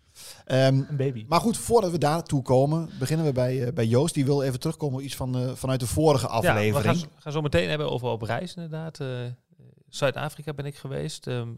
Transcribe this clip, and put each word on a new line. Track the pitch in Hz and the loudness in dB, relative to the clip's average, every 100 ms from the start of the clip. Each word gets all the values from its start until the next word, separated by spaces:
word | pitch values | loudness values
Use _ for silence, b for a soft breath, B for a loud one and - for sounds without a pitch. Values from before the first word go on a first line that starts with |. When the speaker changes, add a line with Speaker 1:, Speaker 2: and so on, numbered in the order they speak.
| B B B B | B B B B
Speaker 1:
Ehm, | - 131 135 135 139 | -2 4 6 4 2
Speaker 2:
Een | 143 | -2
baby. | 135 120 110 | -2 -4 0
Speaker 1:
maar | 170 | 2
goed, | 233 - | 2 -2
voordat | - 233 185 | 2 2 4
we | 165 | 2
daartoe | 147 165 - 143 | 2 0 0 -2
komen, | 120 127 143 160 160 135 | 4 4 4 0 -4 -6
beginnen | 131 160 156 | -2 0 0
we | |
bij, | 127 127 131 123 | 0 0 0 -2
eh, | |
bij | 165 113 | 0 2
Joost. | 120 165 | 4 2
Die | - | 2
wil | 135 143 | 2 2
even | 135 127 | 0 -2
terugkomen | 160 - 147 131 | -6 -4 -4 -4
op | |
iets | 139 - | -8 -8
van, | 131 127 | -4 -2
eh, | 127 | -4
vanuit | 120 131 131 | -4 -2 -2
de | 123 | 0
vorige | - 156 135 110 | 4 6 6 2
Speaker 3:
Ja, | 113 | 2
we | 175 | 2
gaan | 110 | 4
Speaker 1:
aflevering. | 107 107 147 175 | 4 2 2 0
Speaker 3:
zo, | 156 _ | -2 _
gaan | 156 | -8
zo | 147 | -4
meteen | 147 170 180 | 0 0 2
hebben | 151 147 | -2 -2
over | 131 120 | -2 -2
op | 113 | -4
reis | 107 120 175 | -4 -4 -4
inderdaad. | - 165 156 160 - | -10 -10 -10 -10 -10
Eh, | 135 123 120 123 _ _ 123 _ _ | -8 -6 -8 -12 _ _ -20 _ _
Zuid-Afrika | - 139 127 147 - 151 | -2 0 0 -8 -8 -10
ben | 147 143 | -8 -8
ik | - | -10
geweest, | 135 139 156 - - | -8 -6 -6 -8 -6
ehm, | 123 117 | -6 -6